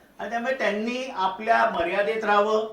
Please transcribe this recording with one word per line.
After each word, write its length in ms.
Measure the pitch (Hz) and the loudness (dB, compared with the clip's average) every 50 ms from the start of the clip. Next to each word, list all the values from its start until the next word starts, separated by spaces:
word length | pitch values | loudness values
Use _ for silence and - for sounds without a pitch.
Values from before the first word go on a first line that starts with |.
| - _ _ - | -20 _ _ -12
आणि 100 | 196 208 | -8 -6
त्यामुळे 240 | 233 233 233 262 262 | -6 -4 -2 -2 -2
त्यांनी 580 | - 226 202 202 208 220 240 247 254 262 262 - | 0 0 -2 -2 -2 -2 -4 -4 -4 -6 -6 -4
आपल्या 560 | 190 190 185 185 214 220 226 226 220 226 226 | -2 -2 -2 -2 -2 0 2 4 4 4 2
मर्यादेत 540 | 185 170 170 175 185 202 202 214 220 220 - | 2 0 -2 0 0 0 0 0 -2 -2 0
राहावं. 440 | 208 208 208 208 214 214 214 220 - | 2 4 4 4 4 2 0 0 -2